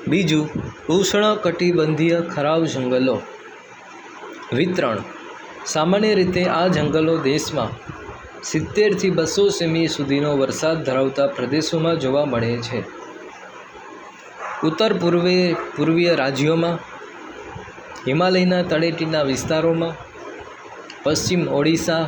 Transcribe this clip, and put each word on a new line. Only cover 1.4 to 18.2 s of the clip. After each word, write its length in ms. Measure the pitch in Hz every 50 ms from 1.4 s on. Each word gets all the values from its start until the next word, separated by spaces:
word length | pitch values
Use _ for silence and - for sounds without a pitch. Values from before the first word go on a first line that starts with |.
| - 175 170 - 180 175 175 170 151 156 151 143 160 170 170 170 170
ખરાબ 380 | 170 - 151 143 147 160 165 165
જંગલો. 520 | 156 135 135 127 123 127 127 131 131 117 101 - - - - - - - - - - - - - - - - - - - - - - - - - -
વિતરણ: 500 | 117 123 175 185 180 170 151 123 110 98 - - - - - - - - - - - - -
સામાન્ય 480 | - - 156 156 170 190 208 220 214 214
રીતે 280 | 190 180 160 185 180 175 175
આ 200 | - 160 175 185
જંગલો 460 | 165 147 151 147 143 160 160 160 165 160
દેશમાં 520 | 139 135 143 151 151 - 156 139 113 - 117 - - - - - - - - - - - - -
સિત્તેરથી 680 | - - - 156 156 156 - 202 214 208 190 180 190 190
બસો 340 | 165 160 160 160 - 196 202 196
સેમી 380 | 180 - 170 160 160 165 165 160
સુધીનો 420 | - - 143 135 139 143 147 147 147
વરસાદ 420 | 139 135 131 - - - 156 165 160
ધરાવતા 460 | 139 135 127 131 135 135 135 143 139 139
પ્રદેશોમાં 680 | - - 123 120 143 156 156 160 170 160 160 165 165 143
જોવા 280 | 135 127 131 143 147
મળે 260 | 143 123 117 117 117 120 120
છે. 180 | - - 123 110 92 - - - - - - - - - - - - - - - - - - - - - - - - - - - - - - - - - - -
ઉત્તર 320 | - 160 160 - 220 220 202
પૂર્વે-, 600 | 180 170 170 170 175 175 180 180 180 180 175 160 - - -
પૂર્વીય 420 | - 147 147 156 165 170 175 175 170
રાજ્યોમાં, 600 | 143 131 139 135 127 143 151 165 165 170 170 170 160 - - - - - - - - - - - - - - - - - - - - - - - -
હિમાલયના 600 | - 127 135 160